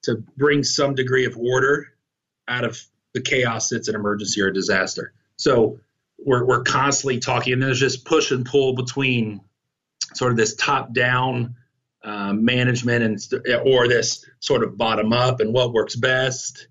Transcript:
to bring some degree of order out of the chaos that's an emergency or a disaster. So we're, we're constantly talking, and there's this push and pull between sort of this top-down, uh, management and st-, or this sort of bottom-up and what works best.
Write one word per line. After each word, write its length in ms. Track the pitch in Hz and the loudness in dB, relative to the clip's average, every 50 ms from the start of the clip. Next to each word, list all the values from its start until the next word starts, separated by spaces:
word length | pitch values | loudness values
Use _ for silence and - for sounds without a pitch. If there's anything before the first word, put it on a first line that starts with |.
| - | -2
to 200 | - 120 110 110 - _ | -2 -4 -4 -6 -14 _
bring 280 | 131 135 147 143 147 131 | 0 2 2 2 2 0
some 300 | - - - 147 139 139 | 0 0 0 0 0 0
degree 300 | 131 131 127 131 131 127 | -2 -2 0 0 0 0
of 120 | 117 - 113 | 0 -4 -4
order 500 | 117 120 127 131 131 139 143 151 147 - _ _ _ _ _ _ _ _ _ _ _ | -2 0 0 2 4 2 2 0 -2 -10 _ _ _ _ _ _ _ _ _ _ _
out 180 | - 123 123 120 | -6 -4 -2 -2
of 140 | 113 - - - _ _ _ _ _ _ | -4 -6 -8 -18 _ _ _ _ _ _
the 80 | 120 127 | -10 -6
chaos 480 | - 139 131 123 120 113 110 110 - | -2 0 0 0 0 0 -2 -4 -4
that's 180 | 123 117 - - | -4 -6 -4 -4
an 60 | 107 | -6
emergency 480 | 107 101 104 104 101 101 95 - 107 98 | -4 -2 -2 -4 -4 -4 -6 -2 0 0
or 60 | 95 | 0
a 40 | 95 | 0
disaster. 600 | 98 90 90 104 95 92 90 - - - - _ _ _ _ _ | -2 -2 0 0 0 0 -2 -4 -8 -10 -12 _ _ _ _ _
So 440 | - - 151 131 120 113 107 - - _ _ _ _ _ _ _ - | -2 2 2 4 4 4 2 0 -6 _ _ _ _ _ _ _ -10
we're, 260 | - 143 131 123 120 | -2 0 0 2 4
we're 180 | 123 120 120 123 | 2 2 2 2
constantly 580 | - - 139 135 143 139 - - 135 127 117 | 0 0 2 2 2 0 0 -2 -2 -4 -2
talking, 340 | - - 127 120 113 127 127 | -2 -2 -2 -2 0 0 0
and 80 | 127 131 | 0 0
there's 180 | 135 131 120 | 0 0 0
this 160 | 139 127 120 | 0 0 -2
push 340 | - - - 165 156 147 - 139 | -4 -4 0 2 2 2 2 0
and 120 | 127 123 | -2 -2
pull 300 | 120 - 143 135 131 123 | 0 2 2 2 2 0
between 680 | 120 127 123 - 139 139 131 127 120 113 107 104 101 _ _ _ _ _ _ _ _ _ _ _ _ - - - | -2 -6 -6 -4 -2 -2 0 0 0 -2 -2 -6 -12 _ _ _ _ _ _ _ _ _ _ _ _ -12 -10 -6
sort 160 | - 127 123 | -2 0 0
of 60 | 123 | 2
this 180 | 113 110 104 - | 2 0 0 0
top-down, 1000 | - - - 143 135 131 - 117 127 123 123 127 127 127 131 127 120 120 - - - _ _ _ _ _ _ _ _ - | -2 -2 0 0 -2 -2 -4 -2 0 2 2 2 2 0 0 -2 -2 -4 -6 -8 -14 _ _ _ _ _ _ _ _ -14
uh, 280 | 107 104 104 101 101 101 | -10 -8 -6 -4 -2 0
management 680 | 104 110 120 123 123 123 123 123 120 120 120 117 120 117 | 2 2 2 2 2 2 2 0 0 0 0 2 2 2
and 180 | 110 107 101 | 0 0 -2
st-, 220 | - - 131 - - 123 123 117 123 | -4 -6 -6 -4 -2 0 0 2 4
or 240 | 135 131 123 120 120 | 4 4 4 4 4
this 360 | 123 117 110 - - - - - _ _ | 4 2 2 0 -4 -8 -10 -20 _ _
sort 240 | - - 143 120 113 | -2 0 0 0 0
of 140 | 95 - - | -2 -2 -2
bottom-up 600 | 117 110 110 104 107 107 117 120 123 127 123 123 | -2 0 0 0 2 2 2 4 4 2 2 0
and 120 | - 113 113 | 0 0 2
what 200 | 127 123 120 117 | 2 0 2 2
works 240 | 113 107 - - | 0 0 0 -4
best. 720 | 117 117 131 131 127 131 131 123 - - - - - - _ | -2 0 2 2 2 0 0 -2 -6 -10 -12 -12 -14 -20 _